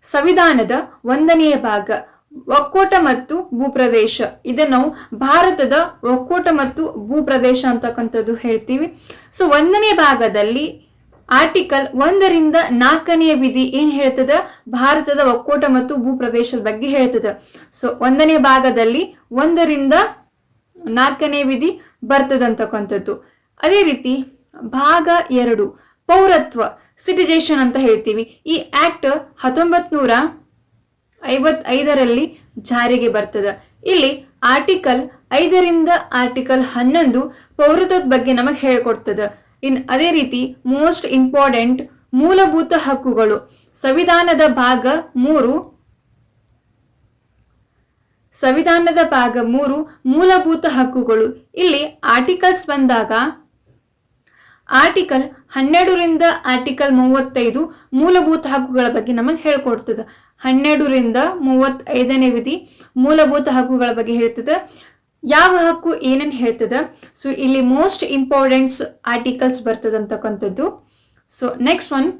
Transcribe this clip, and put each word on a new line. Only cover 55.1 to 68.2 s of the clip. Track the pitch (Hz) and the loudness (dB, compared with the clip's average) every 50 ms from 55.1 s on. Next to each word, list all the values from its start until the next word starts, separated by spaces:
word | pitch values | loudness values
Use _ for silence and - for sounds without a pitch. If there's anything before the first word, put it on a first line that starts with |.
| 277 262 277 294 - - _ _ - | -2 -2 -2 -4 -10 -18 _ _ -6
ಹನ್ನೆರಡರಿಂದ | 269 262 277 311 349 370 370 370 359 349 339 330 302 339 339 - - - 262 254 | -4 -2 2 2 2 2 2 0 0 0 0 0 2 2 0 0 -2 -4 -4 -4
ಆರ್ಟಿಕಲ್ | 247 254 277 262 254 294 285 262 254 | -4 -4 -6 -4 -2 0 2 2 2
ಮೂವತ್ತೈದು | 254 254 262 269 262 262 - 262 233 233 226 269 320 320 - _ _ _ - 262 | 4 2 2 0 0 -2 -4 -2 -2 -2 -2 -2 -6 -6 -8 _ _ _ -2 0
ಮೂಲಭೂತ | 302 349 359 359 - 320 320 320 - 277 269 | 2 4 2 2 2 2 0 -2 -2 -4 -4
ಹಕ್ಕುಗಳ | 277 262 262 254 254 247 233 240 | -4 -4 -2 -2 -2 -2 0 -2
ಬಗ್ಗೆ | - 214 240 247 233 | -4 -4 -4 -4 -2
ನಮಗೆ | 233 269 320 320 - | -2 -2 -4 -2 -2
ಹೇಳ್ಕೊಡ್ತದೆ. | 311 285 269 277 262 226 220 - - 220 214 220 - - _ _ _ _ _ - | -2 -2 -2 -2 -4 -6 -4 -4 -8 -8 -8 -8 -14 -16 _ _ _ _ _ -4
ಹನ್ನೆರಡರಿಂದ | 254 262 262 277 302 302 285 294 285 262 254 240 226 226 247 277 339 381 359 294 | 0 0 2 2 2 0 2 0 0 2 0 0 0 0 0 0 -2 -2 -2 -2
ಮೂವತ್ತೈದನೇ | 262 262 262 269 269 262 - - - - 247 254 247 269 262 262 254 240 | 0 2 2 2 0 -2 -6 -8 -6 -2 -2 0 0 2 2 2 2 0
ವಿಧಿ | 233 233 262 302 359 - _ _ _ - _ _ 254 254 | 0 -2 -4 -6 -6 -8 _ _ _ -20 _ _ 0 2
ಮೂಲಭೂತ | 285 311 311 311 285 285 294 277 302 262 | 4 4 4 4 4 2 0 0 0 0
ಹಕ್ಕುಗಳ | 254 254 254 262 247 247 240 226 226 | 0 0 0 0 -2 0 -2 -2 -4
ಬಗ್ಗೆ | 226 220 233 233 | -4 -2 -2 0
ಹೇಳ್ತದೆ. | 226 233 233 247 226 277 311 370 - - - - - _ _ _ _ _ _ _ - 247 294 | 0 -2 -2 -4 -4 -2 -2 -4 -4 -10 -20 -20 -20 _ _ _ _ _ _ _ -4 0 4
ಯಾವ | 302 339 370 370 359 339 | 4 4 4 4 2 2
ಹಕ್ಕು | 339 330 330 - 330 330 - - 262 | 0 0 -2 -2 -4 -4 -2 -2 0
ಏನೇನ್ | 262 269 294 294 269 247 247 | 0 0 -2 -4 -4 -2 -2
ಹೇಳ್ತದೆ? | 233 226 - 233 196 240 262 320 - - _ - - _ - | -2 -2 -2 -4 -4 -2 -4 -4 -6 -10 _ -20 -20 _ -12
So | - 269 269 - 269 | -8 -8 -6 -2 0
ಇಲ್ಲಿ | 254 269 269 254 247 262 | 0 2 2 2 2 2
most | 285 330 392 392 - - - 277 | 2 2 0 0 -2 -6 -4 -2
importance | 269 | -2